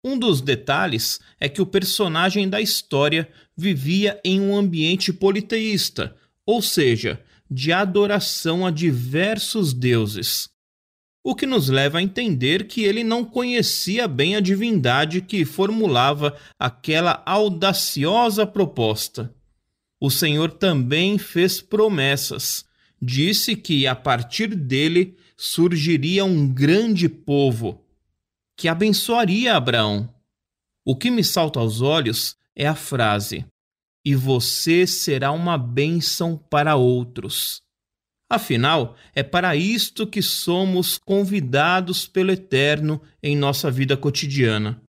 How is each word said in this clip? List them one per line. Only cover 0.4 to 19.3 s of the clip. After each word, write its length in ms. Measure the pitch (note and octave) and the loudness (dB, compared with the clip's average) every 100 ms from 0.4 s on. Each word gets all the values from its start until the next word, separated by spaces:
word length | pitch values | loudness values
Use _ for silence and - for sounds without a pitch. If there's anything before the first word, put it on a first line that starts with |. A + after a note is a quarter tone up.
| C3+ - - D3 F#3 A2+ - - _ _ | 0 -2 0 -2 0 -2 -4 -6 _ _
é 120 | C#3+ | -6
que 120 | E3 | -2
o 40 | F#3 | 0
personagem 800 | G3 F#3+ - F#3+ D#3+ F#3 G3+ F#3+ | 0 -2 -2 -2 0 0 0 -2
da 140 | G#3 | -2
história 680 | A3 - - C#3 D3 D#3+ D#3+ - _ - | -2 -4 -2 0 2 0 -4 -14 _ -4
vivia 640 | F#3 D3 C#3 F#3+ G3+ G3+ | -2 0 0 2 0 -2
em 160 | F#3 F#3+ | -2 0
um 160 | G3 G3+ | 2 0
ambiente 560 | G3+ E3 D#3 F#3 - | 0 0 0 0 -2
politeísta, 1040 | - G3 G3+ A3 A3+ A3 G3 - - - - _ _ - | 0 0 0 -2 -2 0 -2 -2 -6 -8 -10 _ _ -2
ou 160 | A3+ | -2
seja, 600 | - - C3+ A2 A2+ - _ _ _ | 0 2 2 2 -2 -8 _ _ _
de 220 | B2+ C#3+ | -6 -2
adoração 920 | F3+ G3 F#3+ G3+ G3+ - - E3 E3+ F#3 | 0 2 2 2 0 -2 -4 -2 0 -2
a 60 | |
diversos 1000 | D3+ E3+ B2 B2 D3 G3 G#3+ - A3 E3 | 0 0 0 -2 -2 -2 -2 -4 0 0
deuses. 760 | B2 B2 A#2+ G#2 G#2 - - - _ _ _ _ _ _ _ | 0 2 2 0 -4 -4 -4 -8 _ _ _ _ _ _ _
O 140 | - - | -6 -2
que 100 | C4+ | 0
nos 220 | A#3+ C3+ | 2 2
leva 300 | C3+ C#3 E3 | 2 2 0
a 40 | |
entender 640 | F#3+ G#3+ A#3+ C#3 B2+ F#3 - | -2 -2 -2 0 0 0 -2
que 180 | - | -2
ele 200 | G#3 F#3+ | 0 0
não 220 | A3+ A#3 A#3 | 0 -2 -2
conhecia 840 | B3 B3 A#3+ E3 - - A3 A#3 | -4 -2 0 0 -2 -2 -2 -2
bem 300 | B2+ D#3 G#3 | 0 0 2
a 20 | |
divindade 800 | F#3 G3 A#3 G#3 B2+ C3 D#3 F3+ | 2 2 2 2 2 2 0 -2
que 240 | F#3 G3+ | -4 -2
formulava 920 | C#3+ - G3 A3 G#3 B2 C3+ D3 D3 D3 - _ | -2 0 0 2 2 4 2 2 -2 -4 -20 _
aquela 640 | B2+ - - D#3 F3 - - | -4 -4 -2 2 2 0 0
audaciosa 1200 | G3 G#3+ E3+ F#3+ F#3+ - D3 D3 A3 A#3+ G3+ G#3 | 0 0 0 0 0 -4 -2 0 2 2 2 0
proposta. 880 | G3+ E3 - A2 G#2+ - - - | 0 -2 0 0 0 -6 -10 -12